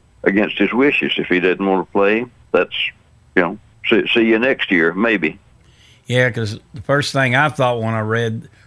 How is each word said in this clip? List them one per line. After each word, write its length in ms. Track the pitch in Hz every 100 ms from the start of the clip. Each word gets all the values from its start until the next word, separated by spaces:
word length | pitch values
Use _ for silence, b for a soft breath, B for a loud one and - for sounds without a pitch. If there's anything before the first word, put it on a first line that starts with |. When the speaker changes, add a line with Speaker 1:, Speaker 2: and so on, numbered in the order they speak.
| _ _
Speaker 1:
against 340 | - 101 98 -
his 140 | 101
wishes. 400 | 117 143 - 73 -
If 100 | 82
he 100 | 87
didn't 280 | 90 87 98
want 200 | 95 85
to 60 |
play, 320 | 101 101 110 120 _ -
that's, 240 | 87 - - - - _ _ _ -
you 60 |
know, 160 | 87 107 - _ -
see, 200 | 110 80
see 160 | 120
you 160 | 113 110
next 320 | 131 131 -
year, 200 | 90 82
maybe. 460 | 90 113 104 78 82 _ _ b b b b -
Speaker 2:
Yeah, 240 | 123 127
'cause 300 | 113 107 110 _
the 100 | -
first 300 | - 139 139
thing 220 | 139 131
I 140 | 127 151
thought 320 | - 123 120
when 140 | 113
I 40 | 110
read, 500 | 107 113 117 113 - b